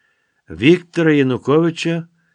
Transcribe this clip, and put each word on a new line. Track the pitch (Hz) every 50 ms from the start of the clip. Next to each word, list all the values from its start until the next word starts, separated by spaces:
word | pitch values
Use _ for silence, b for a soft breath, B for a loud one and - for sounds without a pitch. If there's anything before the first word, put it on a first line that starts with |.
| _ _ _ _ _ _ _ _ _ -
Віктора | 80 82 110 147 180 175 175 _ - 170 165 160 151
Януковича | 143 135 131 123 113 - - - 160 170 170 165 - - 165 165 170 165 - _ _ _ _ _